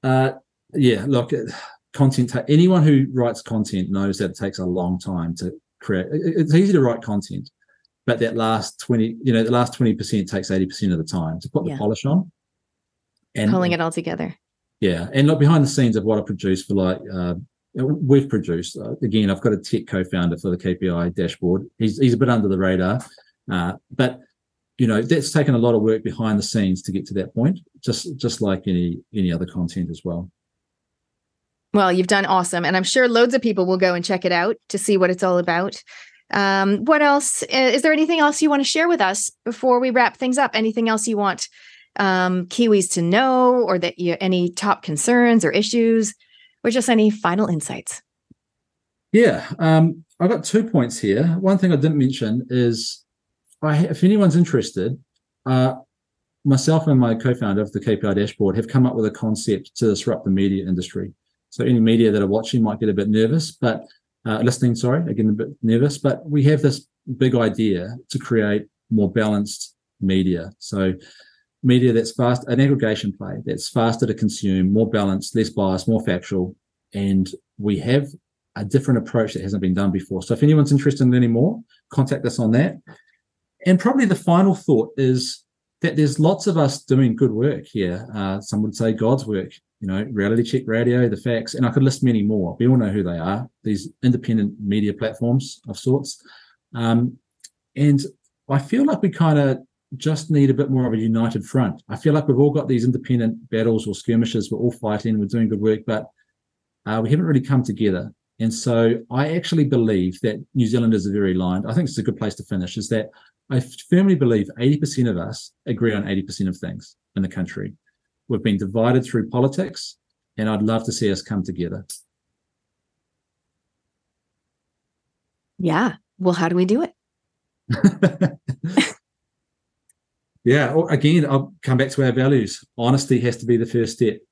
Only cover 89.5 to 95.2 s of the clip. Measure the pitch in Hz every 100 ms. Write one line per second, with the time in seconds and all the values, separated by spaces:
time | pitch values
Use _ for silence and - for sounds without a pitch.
89.5 | - _ _ 98 95 110 110 101 113 117
90.5 | 131 - 113 117 123 120 104 123 117 113
91.5 | - 123 131 135 135 131 113 104 107 90
92.5 | 87 120 131 107 104 90 85 85 101 131
93.5 | _ - 101 - - 127 123 - 113 104
94.5 | 101 104 104 104 101 110 -